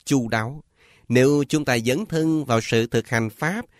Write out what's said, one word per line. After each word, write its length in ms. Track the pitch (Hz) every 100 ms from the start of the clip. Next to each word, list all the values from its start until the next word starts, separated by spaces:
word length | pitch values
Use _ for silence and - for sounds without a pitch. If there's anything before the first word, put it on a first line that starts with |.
| -
chu 220 | 139 113
đáo. 360 | 113 113 147 - _ _ _ -
Nếu 340 | 123 135 147 139
chúng 160 | 151 139
ta 140 | 120
dấn 260 | 113 147 214
thân 400 | 165 160 156 139
vào 160 | 113
sự 260 | - 117 113
thực 220 | 117 -
hành 200 | 117 110
Pháp 360 | - 156 208 - _